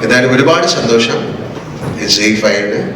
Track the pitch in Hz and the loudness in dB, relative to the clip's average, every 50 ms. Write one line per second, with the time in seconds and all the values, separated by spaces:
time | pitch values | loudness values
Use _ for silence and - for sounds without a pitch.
0 | 123 113 123 123 123 127 127 127 143 156 165 175 - - - - 117 117 117 113 | 0 2 2 2 2 2 2 4 4 4 4 4 2 0 0 0 0 2 2 2
1 | 117 117 117 113 - - - - - - - - - - - - - - - - | 2 2 -2 -4 -4 -6 -8 -8 -10 -10 -10 -12 -12 -12 -12 -10 -8 -8 -6 -6
2 | 104 104 - 104 104 107 107 107 - 107 104 101 101 104 101 - 95 98 98 | -2 -2 0 2 2 2 0 2 2 0 0 0 -2 -2 -2 -2 -4 -4 -8